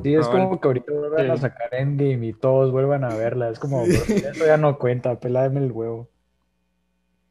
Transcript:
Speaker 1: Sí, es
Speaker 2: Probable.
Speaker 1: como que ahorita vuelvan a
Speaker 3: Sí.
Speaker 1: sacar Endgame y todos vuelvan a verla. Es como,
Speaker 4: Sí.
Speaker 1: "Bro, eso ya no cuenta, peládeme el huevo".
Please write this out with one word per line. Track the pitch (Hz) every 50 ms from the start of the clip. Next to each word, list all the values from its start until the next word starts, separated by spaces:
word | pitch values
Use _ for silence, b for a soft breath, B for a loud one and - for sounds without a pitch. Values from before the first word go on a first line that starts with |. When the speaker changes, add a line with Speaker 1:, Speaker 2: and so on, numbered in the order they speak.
| -
Speaker 1:
Sí, | 139 147
es | 156
Speaker 2:
Probable. | 147 120 135 185 190
Speaker 1:
como | 190 185 -
que | -
ahorita | 143 127 127 - - 147
vuelvan | 147 147 151 151 160 143 127
a | 127
Speaker 3:
Sí. | -
Speaker 1:
sacar | 135 117 - - 117 117 127
Endgame | 127 135 143 143 139 143 139 131 120 113
y | 113 110
todos | - - 131 131 135 135 131
vuelvan | 131 131 135 139 143 139 131
a | 120 110
verla. | 110 113 117 120 123 120 117
Es | 113 -
como, | 156 143 139 123 120
Speaker 4:
Sí. | 175
Speaker 1:
"Bro, | 170 - - - 214 202 - 143
eso | 147 156 165
ya | 156 156
no | 151 151 147 139
cuenta, | - - 123 123 123 - 127 120 110
peládeme | - 123 123 127 135 135 135 139 139
el | 127
huevo". | 110 113 113 113 117 113 120 - _ _ _ _ _ _ _ _ _ _ _ _ _ _ _ _ _ _ _ _ _ _ _ _